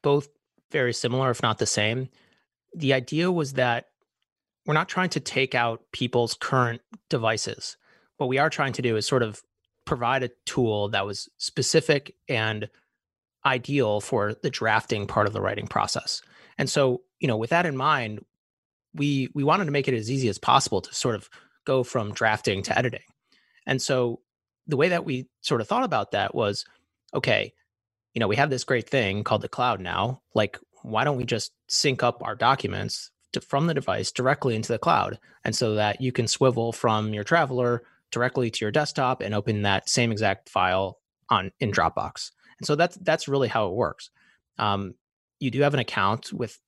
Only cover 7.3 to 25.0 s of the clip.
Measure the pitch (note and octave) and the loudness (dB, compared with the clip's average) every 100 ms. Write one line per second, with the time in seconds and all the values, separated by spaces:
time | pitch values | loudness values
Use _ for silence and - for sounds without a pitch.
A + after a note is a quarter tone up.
7.3 | A2 G#2+ - - - _ _ _ - C3 | -2 -4 -8 -12 -14 _ _ _ -6 -2
8.3 | C3 D#3 - C#3 A#2+ B2 A2 - C3 A2 | 2 0 0 -2 0 0 0 2 0 0
9.3 | G2+ - _ _ _ - B2 A#2+ C3 B2 | -4 -18 _ _ _ -6 -2 0 0 -2
10.3 | - - - A#2 G#2 G2+ G#2 G2+ G2 - | -8 -6 0 2 0 0 -2 -4 -6 -12
11.3 | - - - B2 D#3+ - C#3+ - - - | -10 -8 -4 0 2 4 0 -2 -12 -4
12.3 | A#2+ A2 G#2+ G#2 _ _ _ _ _ _ | -2 -2 -4 -8 _ _ _ _ _ _
13.3 | _ C#3 C3 C3 C#3+ A2 G#2 - A#2 G#2 | _ 0 0 0 0 2 0 0 0 0
14.3 | - C#3+ - A2 G#2+ - G#2+ G2+ A2 G#2 | -2 -6 -2 2 2 0 -4 0 0 2
15.3 | G#2 G2 G#2 - - G2 - - - - | 0 -2 -4 -2 -2 0 -2 -6 -8 -10
16.3 | - - - C3+ D3+ C3 B2+ - - C#3 | -20 -10 -4 -2 2 2 0 -6 -4 -2
17.3 | A2 A2+ E3+ F3 C3 C#3+ C#3+ A2 G#2 - | 0 2 2 2 0 2 2 -2 -8 -14
18.3 | _ _ _ _ _ _ - D3 C#3 B2+ | _ _ _ _ _ _ -2 0 0 0
19.3 | D3 C#3+ F#3 E3 C#3+ C3+ A#2 G#2+ C3+ A#2+ | 0 2 2 2 0 0 -2 -2 0 0
20.3 | F#2+ - C3 - F#2+ - - B2+ G#2 - | 0 4 4 4 -2 -2 -4 -2 -4 -8
21.3 | - _ _ - C3 B2 B2 G#2 - A2 | -20 _ _ -2 0 0 -2 -4 0 2
22.3 | G#2+ - G2 - - B2 - - _ _ | 2 0 -2 0 0 0 -4 -14 _ _
23.3 | _ _ _ - C3 - B2+ B2 A#2 _ | _ _ _ -4 -2 0 0 0 -4 _
24.3 | _ _ _ - C3+ F3 E3+ | _ _ _ -4 2 2 2